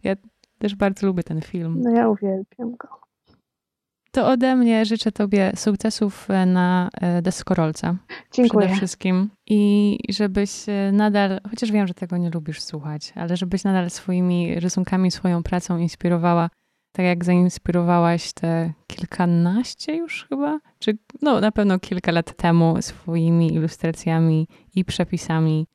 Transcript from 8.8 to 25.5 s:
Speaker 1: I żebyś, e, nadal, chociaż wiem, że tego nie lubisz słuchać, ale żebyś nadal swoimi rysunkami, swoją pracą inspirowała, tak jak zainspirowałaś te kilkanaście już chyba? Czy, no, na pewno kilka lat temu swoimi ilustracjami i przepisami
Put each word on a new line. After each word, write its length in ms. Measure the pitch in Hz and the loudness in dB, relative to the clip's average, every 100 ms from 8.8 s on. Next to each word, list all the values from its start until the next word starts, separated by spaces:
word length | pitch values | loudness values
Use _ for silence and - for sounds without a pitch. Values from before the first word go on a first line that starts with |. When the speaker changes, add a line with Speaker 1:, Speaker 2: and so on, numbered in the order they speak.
| 190 - 190 185 202 _ - | -2 -4 -2 0 0 _ 0
Speaker 1:
I 520 | 208 208 202 208 202 - | 2 4 4 4 0 -4
żebyś, 600 | 196 208 190 202 - - | -2 -2 0 -2 -4 -6
e, 240 | 202 196 | -2 0
nadal, 480 | 202 214 208 196 190 202 | 2 2 2 0 -2 -8
chociaż 220 | 226 233 | -6 -2
wiem, 140 | 208 196 | 0 0
że 80 | |
tego 220 | 175 175 175 | -4 -6 -4
nie 140 | 175 | -2
lubisz 300 | 165 156 151 | -4 -8 -10
słuchać, 520 | - 156 147 151 - - | -10 -10 -10 -10 -12 -10
ale 200 | 170 175 | -4 -4
żebyś 280 | 185 190 | -2 -2
nadal 260 | 202 190 175 | 0 0 0
swoimi 680 | - - 180 180 175 170 170 | -6 -4 0 0 0 0 -2
rysunkami, 500 | 175 185 180 185 185 | -2 -2 -2 0 0
swoją 320 | 175 185 175 | 0 -2 -2
pracą 360 | 165 180 - 175 | -2 -4 -2 -2
inspirowała, 720 | 170 - 175 175 175 170 170 _ _ _ _ | -2 -2 -2 0 2 2 0 _ _ _ _
tak 140 | - 180 | -2 0
jak 180 | 175 | 0
zainspirowałaś 1080 | 175 180 180 - - 175 175 175 170 170 - | 2 4 4 0 -2 0 2 4 4 2 -4
te 400 | - 165 165 165 156 _ | -6 -2 -2 -2 -6 _
kilkanaście 1080 | - 175 - 175 170 175 202 247 - - 320 | -12 -10 -2 2 4 2 0 -4 -8 -6 -6
już 300 | 339 - - | -6 -10 -8
chyba? 320 | 269 285 302 _ _ | -4 -2 -4 _ _
Czy, 200 | - 214 _ - | -4 -4 _ -4
no, 180 | 294 247 | 0 2
na 120 | 214 | 2
pewno 260 | 214 208 185 | 2 2 0
kilka 340 | - 180 - | -2 -4 0
lat 240 | 170 165 - | 0 -2 -2
temu 460 | 175 170 165 165 | 2 4 4 2
swoimi 720 | - - - 165 165 170 165 | -4 -10 -6 0 2 4 2
ilustracjami 920 | 160 160 - 165 165 - 160 165 160 160 _ _ | 2 -2 -2 -6 -4 -2 2 4 2 0 _ _
i 100 | - | -4
przepisami 840 | 180 - 175 170 - 160 160 | -2 -2 -4 -4 -2 0 2